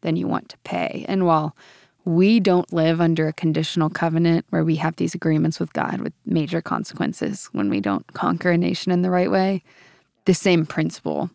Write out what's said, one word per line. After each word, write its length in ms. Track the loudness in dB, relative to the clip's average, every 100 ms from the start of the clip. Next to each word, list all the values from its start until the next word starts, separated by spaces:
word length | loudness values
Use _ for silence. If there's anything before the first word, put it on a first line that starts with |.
than 160 | -2 -2
you 100 | -2
want 220 | -4 -6
to 100 | -20
pay. 400 | -8 -4 -4 -6 -4
And 200 | 0 2
while 280 | 2 0 -8 -20 -20 _ _
we 360 | 0 4 6 6
don't 320 | 4 2 2
live 280 | 0 2 4
under 280 | 2 2 0
a 40 |
conditional 560 | 0 0 0 0 0 0
covenant 560 | 0 -2 2 2 2 0
where 140 | -2
we 120 | 0 0
have 200 | -2 -2
these 180 | -4
agreements 460 | -2 0 2 2 -2
with 120 | -4
God 280 | -2 -4 -4
with 120 | -8 -10 -4
major 340 | -2 0 -4
consequences 880 | -4 -6 -6 -6 -6 -4 -6 -6 -10
when 180 | -6 -4
we 100 | -2
don't 320 | -2 -4 -6
conquer 360 | -6 -2 -2 0
a 80 | 0
nation 320 | 0 -2 -2
in 120 | 0
the 80 | 2
right 200 | 2 2
way, 320 | 0 0 -2 _ _ -20 _ _ _
the 100 | 0
same 320 | 2 4 2 2
principle 640 | -2 -4 -4 -6 -4 -6